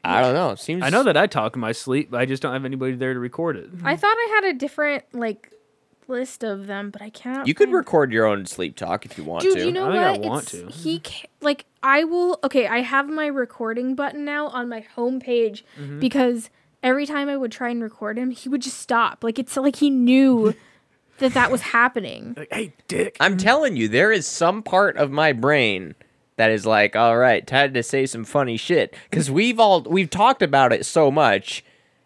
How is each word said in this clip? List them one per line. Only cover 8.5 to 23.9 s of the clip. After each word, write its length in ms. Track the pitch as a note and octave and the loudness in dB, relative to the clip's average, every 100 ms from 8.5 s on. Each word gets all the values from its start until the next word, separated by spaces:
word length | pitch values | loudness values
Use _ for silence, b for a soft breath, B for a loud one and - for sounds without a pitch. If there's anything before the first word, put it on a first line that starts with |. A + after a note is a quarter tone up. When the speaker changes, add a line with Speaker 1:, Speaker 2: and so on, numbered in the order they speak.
| - F2 - | -6 -8 -6
Speaker 1:
talk 300 | E2+ F#2+ - | -6 -6 -8
if 120 | - | -14
you 60 | |
want 200 | D#2 E2 | -10 -2
Speaker 3:
Dude, 160 | F#4+ F#4+ | 0 2
Speaker 1:
to. 60 | F4 | 0
Speaker 3:
you 60 | |
know 180 | F4 F#4+ | -2 -2
Speaker 2:
I 20 | |
think 120 | F4+ | 0
I 80 | F#4 | 0
Speaker 3:
what? 80 | F#4+ - | 0 -4
Speaker 2:
want 140 | C4 | -6
Speaker 3:
It's, 80 | - | -6
Speaker 2:
to. 140 | - F3 D#3+ | -14 -16 -10
Speaker 3:
he 160 | E3+ E3 | -6 -6
ca-, 280 | - - - _ | -8 -18 -20 _
like, 260 | D4 C#4+ - _ | -4 -4 -8 _
I 200 | C4+ C#4+ | 2 2
will, 360 | D#4+ F4 F4+ F4 | 2 0 0 0
okay, 220 | C4+ C4+ A3+ | 0 0 0
I 120 | A#3 | -2
have 280 | B3 C4+ C#4+ | 0 -2 -2
my 180 | D#4 D4+ | -4 -4
recording 680 | C#4 A#3+ - A3+ A3+ B3+ C4 | -4 -6 -6 -6 -4 -4 -4
button 300 | C#4+ D4 D4 | -4 -6 -6
now 220 | D4 D4+ | -6 -6
on 200 | B3 A#3+ | -6 -8
my 160 | A3+ G#3+ - | -10 -14 -6
homepage 640 | A#3+ C4 B3+ A#3+ A3+ G3+ _ D3 | -4 -4 -2 0 0 -4 _ -16
Speaker 2:
Mm-hmm. 200 | C#3+ C#3+ | -12 -4
Speaker 3:
because 500 | B3 C#4 B3+ A#3+ A3+ _ _ _ | 0 2 2 0 -8 _ _ _
every 240 | B3+ C4 C#4+ | 0 0 -2
time 240 | D4+ C#4+ | -4 -4
I 80 | C#4 | -4
would 140 | B3 | -6
try 180 | - A#3+ | -6 -6
and 140 | A#3+ | -6
record 340 | A3 _ G#3 A3 | -8 _ -8 -6
him, 140 | B3+ | -6
he 180 | A#3+ C4 | -6 -6
would 140 | C4+ | -4
just 160 | B3+ - | -6 -12
stop. 440 | - A#3 A3+ - | -2 0 0 0
Like, 140 | A#3 A3+ | -4 -4
it's 180 | B3+ - | -4 0
like 200 | C#4 - | 0 2
he 160 | D4 | 2
knew 640 | C4+ A#3+ C4 C4+ A#3+ G#3+ G#3+ b b b | 4 6 6 6 6 4 0 b b b
Speaker 2:
<laughs> 320 | _ _ _ | _ _ _
Speaker 3:
that 160 | C4 B3+ | 0 2
that 160 | A#3+ | 2
was 100 | B3+ | 2
happening. 720 | - A#3+ A#3+ A#3+ E3+ A1+ - A#3+ | 0 2 2 0 -8 -12 -14 -14
Speaker 2:
Like, 160 | D3+ | -10
"Hey, 220 | - G3+ _ - | -8 -8 _ -6
dick." 280 | E3 F#3+ - | -4 -4 0
Speaker 1:
I'm 180 | F3 F#3 | 0 2
telling 380 | F#3+ C#4 D4 D3 | 2 2 2 0
you, 100 | |
there 240 | A2 | 0